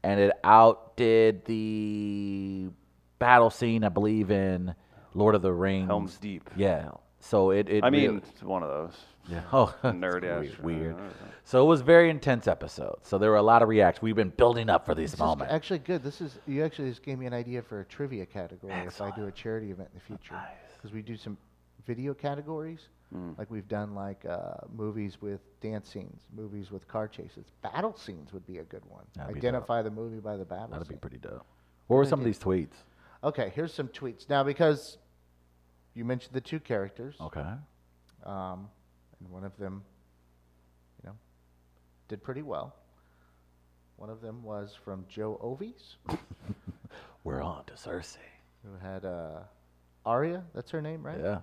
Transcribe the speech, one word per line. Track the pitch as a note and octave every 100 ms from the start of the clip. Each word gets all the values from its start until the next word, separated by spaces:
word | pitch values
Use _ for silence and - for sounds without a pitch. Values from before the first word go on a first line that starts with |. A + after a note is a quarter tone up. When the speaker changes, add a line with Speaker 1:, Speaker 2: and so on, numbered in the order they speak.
Speaker 1:
and | F#2+ G2+
it | G2+ -
outdid | - A2 A2+ - - - A#2 A2+ A2 G#2 -
the | A2+ A2 G#2+ G#2+ G#2 G#2 G2+ G2+ G2 G2 F#2+ F#2 F2 _ _ _ _
battle | A#2+ B2 A2+
scene, | - A#2+ A2+
I | G#2+
believe, | F2+ G#2 A2 G2
in | G2+ F#2+ F#2 F2+ F2 _ - -
Lord | F2+ G#2 G#2
of |
the | F#2
Rings. | F2 F#2+ F#2+ F#2
Speaker 2:
Helm's | G#2 G2 E2+
Deep. | G#2 F#2 - F#2
Speaker 1:
Yeah. | G2 E2 D2+ - _ _
So | - G#2+ F#2+
it, | G2 G#2
it | G#2
Speaker 2:
I | A#2+
mean, | C#3+
Speaker 1:
really | C3 G#2 -
Speaker 2:
it's | -
one | G2 F#2+
of | D#2+
those. | C#2+ E2 - - _ -
Speaker 1:
Yeah. | E2+ -
<laughs> |
Oh, | C3+ A2 -
Speaker 2:
Nerd | B2+ F2+ F#2 F2+
Speaker 1:
it's | F2+ E2+ D2
Speaker 2:
ass. | C#2+
Speaker 1:
weird, | E2 D#2+
weird. | D#2+ E2
Speaker 2:
I |
don't | G2
know. | F2+ G#2 -
Speaker 1:
So | - B2+
it | D3
was | D#3+
very | B2+ E3+ E3+
intense | D3+ - A#2+ -
episode. | - D2 - A#1 -
So | - G2
there | G#2+
were | G#2+
a |
lot | G#2+ A#2
of | A2+
reactions. | A2 F#2 -
We've | A2 G#2+
been | G2
building | - A#2+ A#2+ A2
up | E2+ -
for | D#2+
this | -
Speaker 3:
This | -
is |
Speaker 1:
moment. | D#3+ D3+ C3+
Speaker 3:
actually | D#3 - F3
good. | C3+ F3+
This | C3 -
is, | D#3+ - -
you | C#3
actually | D#3 - C3+
just | A#2
gave | - C3
me | B2+
an |
idea | A#2+ A#2+ B2
for | A2+ G#2
a | F#2+
trivia | - C#3+ A#2+ F2+
category | G2+ E2+ F2+ G2
if | F#2+ F2+ -
I | G2+
do | G2+
a | G#2
Speaker 1:
Excellent. | -
Speaker 3:
charity | A2+ A2 G#2+
event | F#2 F2+
in | F2+
the | -
future. | G2+ -
Speaker 1:
Nice. | - - - - -
Speaker 3:
'Cause | G#2+
we | A2
do | G#2+ A2+
some | - G2+ _ _ _ _ A2+
video | A#2 C3+
categories. | C#3 C#3+ C#3+ D3 D#3+ D#3+ E3 - _ _ F#2
Speaker 2:
Mm. | F2 D#2+
Speaker 3:
Like | G#2
we've | A2 G2+
done, | G#2 G#2
like, | G2+ G2 G2 -
uh, | F2 - - -
movies | A2+ G#2+ G#2+ G2+ -
with | G#2 G2 _ _
dance | A2 G#2+ -
scenes, | G#2 F#2+ - _ A2
movies | G#2+ G#2 F#2+
with | G2 -
car | A2+ G#2+
chases. | - E2 - G2+ _
Battle | A2 C#3+ G#3+ G#3+
scenes | - F2 D2
would | G2 F2+
be | F2+
a |
good | E2 - -
one. | F#2+ F#2+ F#2+
Speaker 1:
That'd | -
be | -
Speaker 3:
Identify | B2 B2 A#2 A#2
Speaker 1:
dope. | A2
Speaker 3:
the | G#2+
movie | A2+ A2+
by | G#2+ G2+
the | F#2
battle | F#2 A2+
Speaker 1:
That'd | D2+ E2
be |
Speaker 3:
scene. | -
Speaker 1:
pretty | - B2
dope. | - - - _ _ _ _
What | B2+
were |
Speaker 3:
Good | C#3
Speaker 1:
some | C#3+
of | B2
Speaker 3:
idea. |
Speaker 1:
these | G#2
tweets? | F#2+ F#2 D2 - _ _ _ -
Speaker 3:
Okay, | C#3+ D3 G#2
here's | A2+ E3
some | - C3
tweets. | - C3 A2+ -
Now, | C#3+
because | C#3 C#3 D#3+ D3 - - _ _ _ _ _ _ _ _ _
you | A#2 A#2
mentioned | B2+ -
the | C3
two | - D#3+
characters. | - A2+ G2 - B2+ D3
Speaker 1:
Okay. | D#2 - D2 A#2+ D3 _ _ _ _ _
Speaker 3:
Um, | - G2 F#2 F#2 G#2 _ _ _ _ _
and | F2+
one | F2+
of | G2 G2
them, | G2 F#2+ F#2+ _ _ _ _ _ _ _ _ _ _ _
you | -
know, | G#2+ _ _ _ _ _ _ _ _ _
did | G#2
pretty | - C3
well. | D3+ E2 C#3 - _ _ _ _ _ _ _ _ _ _ _ _
One | G#2+
of | A2
them | A2+ A#2
was | A2+ G#2 G2+ - -
from | F#2+ F#2
Joe | - G#2+ G#2+
Ovies. | A#2 C3 G#3+ - - - -
Speaker 1:
<laughs> | - - - - - - - - - - _
We're | - C2+
on | D2+ E2 -
to |
Cersei. | - - E2+ F2 - - _ _ _
Speaker 3:
Who | G#2+ G2 F#2+
had, | F#2+
uh, | F#2+ F2 D#2+ D#2 F#2+ _ _ _ _ _ -
Arya, | A#2+ D#3 F3+ F3
that's | - -
her | D#3+
name, | D3+ D#3+ D3
right? | D#3
Speaker 1:
Yeah. | E2 G#2